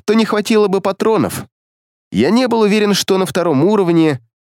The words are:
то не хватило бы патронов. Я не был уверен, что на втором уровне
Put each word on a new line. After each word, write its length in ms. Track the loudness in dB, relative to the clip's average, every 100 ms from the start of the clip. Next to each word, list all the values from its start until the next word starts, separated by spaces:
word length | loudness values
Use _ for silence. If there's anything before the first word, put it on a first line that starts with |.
то 100 | -2 0
не 100 | 0
хватило 420 | -2 0 0 2
бы 140 | 0
патронов. 640 | -4 -2 -2 0 -2 -6 -14 _ _ _ _ _ _
Я 180 | -2 0
не 200 | 2 0
был 100 | 0
уверен, 340 | 2 2 0
что 240 | -2 -2 -2
на 80 | -2
втором 380 | -2 0 0
уровне 560 | 2 2 2 2 2 -2 -8 _